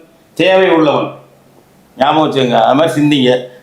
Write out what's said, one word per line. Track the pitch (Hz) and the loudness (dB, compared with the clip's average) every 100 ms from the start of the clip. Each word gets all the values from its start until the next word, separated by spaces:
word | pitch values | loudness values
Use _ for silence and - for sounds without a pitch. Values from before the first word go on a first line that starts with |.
| - _ _ | -20 _ _
தேவை | - 180 190 185 | -2 0 2 2
உள்ளவன். | 165 151 123 104 - - _ _ _ _ _ _ - | 2 0 -2 -6 -12 -20 _ _ _ _ _ _ -4
ஞாபகம் | 143 156 147 | -2 0 0
வச்சுக்கோங்க, | 135 123 117 | -2 0 0
அது | 113 135 | 2 0
மாதிரி | 160 147 | 0 0
சிந்திங்க | 147 143 123 127 - - | 0 0 0 -2 -4 -20